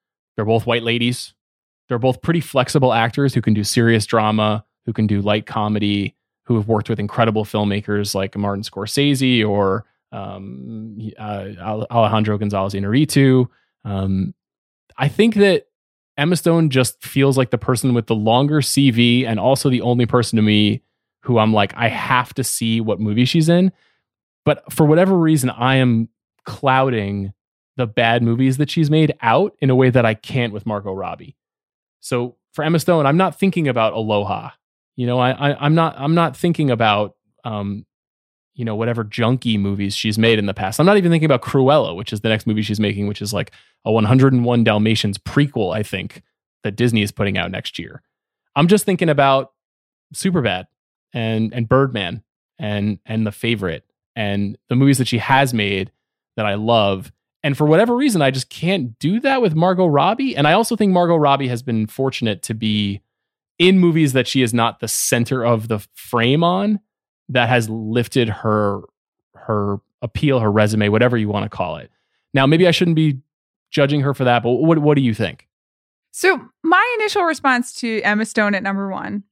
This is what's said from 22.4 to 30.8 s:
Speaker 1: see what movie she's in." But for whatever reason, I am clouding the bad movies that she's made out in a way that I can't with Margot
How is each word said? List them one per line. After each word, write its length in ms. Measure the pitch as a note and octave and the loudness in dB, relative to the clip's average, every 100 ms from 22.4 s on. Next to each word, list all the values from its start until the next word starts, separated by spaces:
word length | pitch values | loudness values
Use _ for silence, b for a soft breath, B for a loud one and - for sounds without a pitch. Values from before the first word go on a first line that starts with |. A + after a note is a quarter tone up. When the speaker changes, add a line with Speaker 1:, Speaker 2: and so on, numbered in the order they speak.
Speaker 1:
see 360 | B2 - A2+ A2+ | -6 -4 -2 -2
what 200 | A2 F#2+ | -2 -4
movie 240 | G#2+ G#2+ | -2 0
she's 240 | B2 E3 D#3+ | 2 2 2
in." 240 | F3 F#3+ - _ _ _ _ _ _ | 4 2 -2 _ _ _ _ _ _
But 280 | - D3 - | -2 -2 -4
for 140 | - D3+ | 0 4
whatever 320 | D#3 F#3+ F#3 | 4 4 2
reason, 320 | D#3+ D#3 B2+ | 2 2 0
I 260 | A#2 B2 C3 | 0 2 4
am 340 | B2+ A2+ A2+ _ _ _ - | 4 2 -2 _ _ _ -18
clouding 840 | A2 C#3 C3 C3+ A#2 G2+ G2+ G2 - _ _ _ - | -4 0 2 2 0 -4 -6 -8 -12 _ _ _ -6
the 100 | A#2 | -4
bad 380 | B2 A#2 A#2+ | 0 2 2
movies 320 | A#2 A#2 C3 C3 | 2 2 0 0
that 120 | D3 | -2
she's 220 | - D3 | 0 2
made 240 | D#3 D3+ - | 2 2 0
out 320 | A#2 B2+ G#3 _ | 2 2 0 _
in 100 | C3+ | 0
a 40 | B2+ | 4
way 120 | B2+ | 4
that 160 | B2 | 4
I 80 | A2+ | 2
can't 400 | A2 - C3+ A#2+ | -2 -6 -6 -4
with 140 | G2+ A2+ | -6 -8
Margot 260 | G#2 | -8